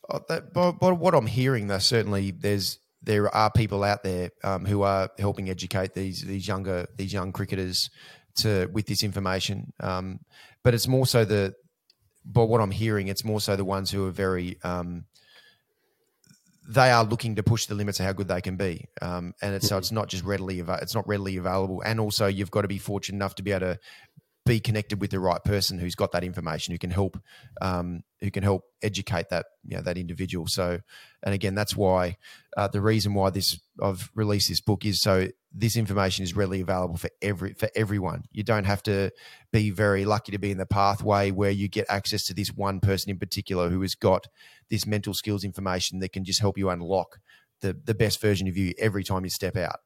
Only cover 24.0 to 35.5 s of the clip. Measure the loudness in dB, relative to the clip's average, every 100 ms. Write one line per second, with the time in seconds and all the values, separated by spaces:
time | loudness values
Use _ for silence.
24 | -20 -20 _ _ 2 2 2 -2 -2 -4
25 | -2 0 2 2 2 0 0 -2 -6 -2
26 | 0 0 -2 -6 -6 -6 -6 -6 -2 0
27 | 0 -4 -16 -20 -20 -6 -2 -2 -4 -8
28 | -12 _ -6 0 2 2 _ _ -4 -4
29 | -2 -2 0 -4 -4 _ -10 -6 -4 -4
30 | -6 -6 -4 -4 -4 -2 0 -2 -6 -20
31 | -20 _ -2 0 0 0 -2 2 4 4
32 | 2 -4 -16 -20 _ -2 0 2 2 2
33 | 2 2 2 2 -2 -4 _ -4 -2 -2
34 | -8 -2 0 2 2 0 0 0 0 2
35 | 4 4 2 -4 _